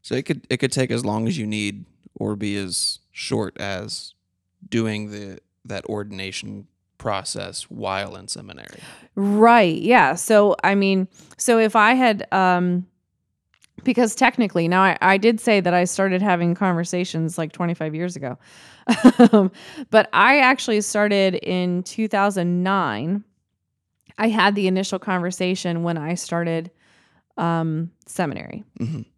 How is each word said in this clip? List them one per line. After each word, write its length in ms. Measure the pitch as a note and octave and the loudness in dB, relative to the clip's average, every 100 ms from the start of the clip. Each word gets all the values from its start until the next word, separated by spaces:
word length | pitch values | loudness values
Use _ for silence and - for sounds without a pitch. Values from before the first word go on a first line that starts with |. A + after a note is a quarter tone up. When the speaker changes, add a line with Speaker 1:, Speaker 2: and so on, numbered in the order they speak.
Speaker 1:
So 120 | - B2+ | -6 -6
it 100 | - | -4
could, 200 | E3 _ | -8 _
it 80 | B2+ | -4
could 140 | C3 | -2
take 200 | - C3 | -2 -2
as 120 | A#2 G#2+ | -2 -2
long 220 | A2 A2+ | -2 -2
as 100 | E3 | -4
you 80 | G#2+ | -4
need 380 | G#2+ G#2 G2+ - _ _ - | -2 -4 -6 -18 _ _ -8
or 200 | G#2 G#2 | -6 -4
be 200 | G#2 G2+ | -4 -6
as 420 | F#2+ F2 - - _ | -6 -6 -6 -8 _
short 460 | - - A2+ G2+ - | -14 -6 -4 -4 -8
as 540 | G2 F#2 A2 - - _ _ _ _ _ - | -8 -8 -10 -14 -16 _ _ _ _ _ -6
doing 420 | A#2 A2+ G#2 G#2+ | -4 -2 -4 -8
the, 280 | G#2 G2+ - _ _ - | -12 -14 -18 _ _ -12
that 200 | G2 - | -12 -8
ordination 840 | G#2 G#2 F#2+ F#2+ - G#2 G2+ G2 _ _ _ | -8 -8 -10 -10 -10 -12 -16 -18 _ _ _
process 680 | A2+ G2 F#2+ G#2 F#2+ - | -6 -6 -6 -10 -10 -12
while 520 | - - G2 F#2+ G2 F#2+ | -16 -10 -6 -6 -8 -12
in 120 | F#2+ | -14
seminary. 520 | - G2+ C2+ G#1+ - - - _ - | -14 -14 -20 -20 -20 -20 -20 _ -4
Speaker 2:
Right. 640 | G3+ G#3 A#3 A#3 F#3 D#3+ | -2 6 6 8 4 2
Yeah. 340 | G#3 A#3+ C#3 E3+ | 4 4 4 0
So, 400 | - G#3+ G#3 - | 4 4 6 2
I 100 | F#3 G3 | 2 2
mean, 320 | G3 F#3+ F#3 _ _ - | 2 2 -2 _ _ -6
so 220 | - A3+ | 2 4
if 160 | A3 A3+ | 4 4
I 180 | G#3 | 4
had, 340 | B3+ B3 G3+ - | 4 2 0 -2
um, 560 | F#3+ F#3 F3+ F3+ F3+ F3+ _ _ _ _ _ _ _ _ - | 2 2 2 2 -2 -4 _ _ _ _ _ _ _ _ -6
because 320 | - A#3 A3+ - | -2 2 0 4
technically 520 | B3+ B3+ G#3 F3 E3 | 2 2 0 0 2
now 140 | F3+ | 4
I, 140 | F#3+ - | 2 4
I 160 | F#3 G3 | 2 4
did 220 | A3 A3 | 2 2
say 200 | - G#3 | 2 2
that 120 | F3+ | 4
I 100 | F3+ F3+ | 2 0
started 360 | - F#3+ F#3 | 0 0 0
having 320 | G#3 F3 E3+ F3 | 2 2 0 0
conversations, 840 | G3 E3+ E3+ F3+ F3+ E3 D#3+ F3 | 0 0 -2 -4 -4 -4 -4 -4
like, 160 | D#3+ | -8
twenty-five 420 | - E3+ E3+ D#3 D#3 | -4 -6 -4 -6 -6
years 200 | F3 D#3 | -8 -8
ago, 220 | C3 B2+ _ - - - - | -10 -12 _ -20 -20 -12 -4
<laughs> 640 | A3+ B3 - A#3+ G#3+ F#3+ - - - C4 | 4 4 8 6 6 2 -4 -20 -16 2
but 200 | A3 - | 2 4
I 280 | - G#3+ C#4+ | 4 4 6
actually 420 | B3+ C4+ - G#3+ | 4 2 0 -2
started 540 | G#3 G#3 G#3 G3+ F#3+ F3+ | 0 0 2 4 2 0
in 480 | - F3+ F3+ F3+ | -4 -2 0 -2
two 240 | F#3 - A3 | -6 -6 -2
thousand 560 | G3+ G3+ G3 F3 F3 | 0 0 0 0 0
nine. 600 | F#3 G3 D#3 G#2 D#3 G3+ - _ _ _ _ _ _ _ _ - | 0 0 0 -4 -4 -6 -8 _ _ _ _ _ _ _ _ -4
I 100 | A3 | -2
had 280 | A3 G3 G3+ | 2 2 2
the 120 | F#3+ | 0
initial 320 | F#3 F#3+ F#3 | 0 -2 -6
conversation 840 | - F#3 F3 F3+ F3+ F#3 F3 E3+ | -4 -4 -4 -4 -4 -2 -4 -4
when 140 | E3+ E3 | -4 -4
I 180 | D3+ F3 | -6 -8
started, 560 | - E3+ E3+ E3 E3 _ _ _ _ _ _ - | -4 -4 -2 -4 -8 _ _ _ _ _ _ -6
um, 520 | E3+ E3 E3 D#3 E3 _ _ | -2 -2 -2 -4 -6 _ _
seminary. 600 | - E3 - - - G#3 - | -6 -6 -6 -12 -16 -18 -10
Speaker 1:
Mm-hmm. 200 | A#2 D#3 - | -8 -8 -12